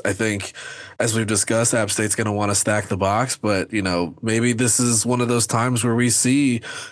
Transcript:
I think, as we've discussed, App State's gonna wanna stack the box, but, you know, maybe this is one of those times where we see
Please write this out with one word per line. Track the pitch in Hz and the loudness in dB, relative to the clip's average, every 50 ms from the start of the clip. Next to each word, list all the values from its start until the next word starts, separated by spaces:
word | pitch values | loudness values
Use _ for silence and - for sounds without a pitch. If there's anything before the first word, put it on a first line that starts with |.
| - | 0
I | 98 95 | -2 -2
think, | 98 110 110 104 98 - - - - - - - - - - - - | 0 0 0 0 -2 -4 -8 -12 -14 -14 -14 -14 -16 -16 -14 -6 -4
as | 120 117 110 | -2 0 0
we've | 113 113 | 0 0
discussed, | 104 107 98 - - 113 113 117 - - | 2 0 0 2 2 2 2 2 2 2
App | 117 107 101 | 0 0 0
State's | - - 107 104 - | 0 0 0 0 0
gonna | - 110 107 | 0 0 -2
wanna | 104 104 104 101 101 | 0 0 0 0 0
stack | - - 113 107 107 98 - | 0 2 2 0 0 0 -2
the | 101 90 | -2 0
box, | 98 95 101 113 127 123 - | 0 2 2 2 0 -2 -4
but, | - - 104 101 95 - - 110 | -2 0 0 0 0 0 -2 -2
you | 104 | -2
know, | 98 95 90 87 87 80 - - | 0 0 0 0 -2 -2 -4 -6
maybe | - 110 110 113 117 123 117 | -4 0 0 2 2 2 2
this | 117 127 117 - - | 2 2 2 2 2
is | 123 120 117 110 - | 2 2 2 0 0
one | 117 123 123 | 0 0 0
of | 123 117 | 0 0
those | 120 120 113 - | 2 0 0 0
times | - 113 117 127 127 113 117 | 0 0 0 0 0 0 0
where | 120 113 | 0 2
we | 120 123 120 | 2 2 2
see | 117 - - 123 131 143 143 131 120 113 - - - - - - | 2 2 2 2 2 2 2 2 0 -2 -4 -8 -12 -12 -12 -14